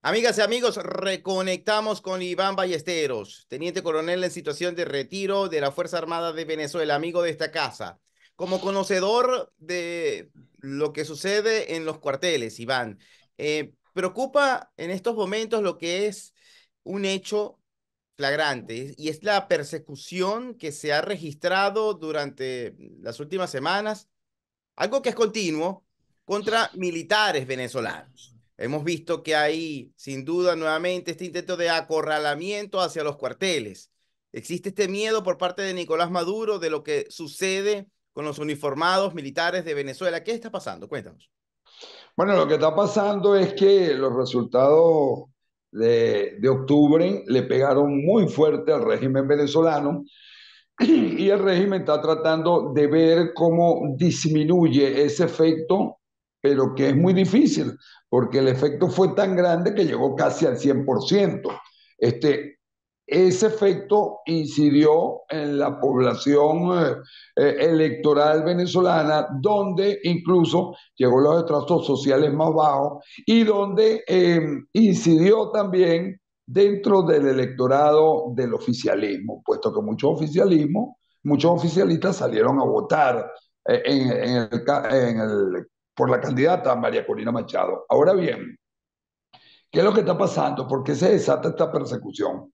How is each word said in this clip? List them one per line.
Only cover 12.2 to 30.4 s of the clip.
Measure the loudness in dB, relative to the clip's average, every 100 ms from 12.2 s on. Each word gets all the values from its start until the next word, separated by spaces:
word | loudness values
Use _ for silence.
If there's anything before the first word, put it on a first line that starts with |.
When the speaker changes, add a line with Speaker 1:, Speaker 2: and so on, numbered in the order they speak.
| -4 -4 -6 -12
Speaker 1:
Iván, | -6 -6 -6 -12 _ _ _ _
eh, | -6 -6 -8 _ _
preocupa | -8 -8 -6 -4 0 0 -2 -8 -14
en | -10
estos | -6 -6 -6
momentos | -6 -6 -4 -4
lo | -4 -6
que | -6 -4 -6
es | -8 -20 _ _ _ _ _
un | -12 -6
hecho | -4 -6 -4 -6 -6 _ _ _ _ _ _ _
flagrante, | -4 -2 -2 -4 -10 -14 -14 -10
y | -10
es | -6
la | -2 -2 0
persecución | -4 -4 -12 -14 -20 -14 -6 -4 -6 -10
que | -14 -14
se | -10 -2
ha | -2
registrado | -2 -8 -10 -8 -2 0 0 -2 -4
durante | -6 -8 -6 -8 -8 -10 -8 -12 -14 -20 -16
las | -16 -14
últimas | -10 -8 -6
semanas, | -6 -4 -4 -4 -10 _ _ _ _ _ _ _ -8
algo | -4 -2
que | -4
es | -2
continuo, | -4 -2 -6 -4 -6 -8 _ _ _ _
contra | -8 -6 -2 -2 -2
militares | -4 -6 -6 -2 0 0 -2
venezolanos. | -6 -8 -6 -6 -8 -10 -18 _ -20 _ _ _
Hemos | -8 -6
visto | -6 -8 -6 -8
que | -2 0
hay, | 0 -2 -8 -12 -16 _
sin | -14 -12
duda, | -6 -2